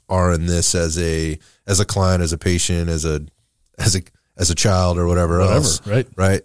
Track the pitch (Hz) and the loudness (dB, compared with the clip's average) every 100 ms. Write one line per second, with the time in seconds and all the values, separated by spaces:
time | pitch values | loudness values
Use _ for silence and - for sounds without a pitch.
0 | - 92 90 85 85 87 85 90 85 80 | -4 0 2 2 0 0 0 0 -2 -2
1 | 85 80 80 78 - _ - 95 101 - | -2 -2 -4 -6 -12 _ -4 -2 0 0
2 | 92 92 85 82 - 87 - 87 85 82 | 2 2 0 -2 -2 0 0 -2 -2 -2
3 | 80 76 73 - _ _ _ - - 92 | -2 -4 -6 -16 _ _ _ -4 -2 -2
4 | - _ _ - 90 82 107 92 90 87 | -4 _ _ -4 -2 0 2 2 2 0
5 | 87 87 87 87 95 - 151 - - 107 | 2 2 2 2 2 2 0 -2 -2 -4
6 | 131 - 95 95 | -4 -2 0 0